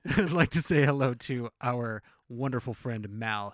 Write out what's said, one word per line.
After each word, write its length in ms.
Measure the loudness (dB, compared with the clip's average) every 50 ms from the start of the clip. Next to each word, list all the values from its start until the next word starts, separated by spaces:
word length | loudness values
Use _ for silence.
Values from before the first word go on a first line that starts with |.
| -4
<laughs> 120 | 0 2
I'd 140 | 2 2 2
like 180 | 4 2 2 4 2
to 100 | 0 2
say 240 | 4 4 4 6
hello 260 | 4 4 2 2 0 0
to 380 | -2 -4 -6 -4 -4 -4 -6 -10 _
our 420 | -4 -2 -2 -2 -4 -4 -6 -8 -10 _ _ _ _ _
wonderful 420 | -8 -4 -4 -2 -2 -2 -4 -4 -8
friend 340 | -6 -6 -6 -6 -6 -6 -8
Mal 420 | -8 -6 -4 -2 -2 -2 -4 -6